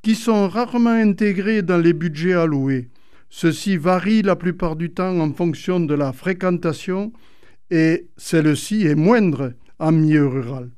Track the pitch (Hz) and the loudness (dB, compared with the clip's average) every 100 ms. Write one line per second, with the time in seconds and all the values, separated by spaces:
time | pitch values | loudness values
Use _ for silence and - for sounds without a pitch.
0 | 220 220 233 214 196 196 240 240 233 226 | 0 -2 2 2 2 0 -2 2 2 4
1 | 214 190 208 190 202 214 175 175 165 156 | 2 2 0 0 0 0 2 2 4 2
2 | 175 147 175 180 165 143 135 131 123 - | -4 -2 0 2 0 0 0 -2 -6 -20
3 | - - - - 165 156 202 185 160 185 | -20 -20 -20 -2 -2 -2 -2 0 0 0
4 | 180 220 196 175 175 180 170 156 170 175 | 2 2 2 0 -2 -4 -6 -4 -6 -4
5 | 185 180 151 143 175 143 - 180 160 147 | -2 0 -2 -2 -2 -2 -2 -2 0 0
6 | 139 127 180 180 185 175 170 147 - 185 | -2 -4 -6 -2 -2 -2 -4 -6 -6 -6
7 | 208 - - - - - - 170 160 170 | -6 -12 -20 -20 -20 -20 -4 0 2 0
8 | - - - 165 151 143 - 214 170 147 | -6 -18 -2 0 2 0 -2 0 2 2
9 | 165 240 190 139 131 - - - 156 160 | 4 4 2 0 -6 -10 -20 -4 0 2
10 | 156 151 143 131 117 131 123 | 4 4 2 -2 -6 -10 -14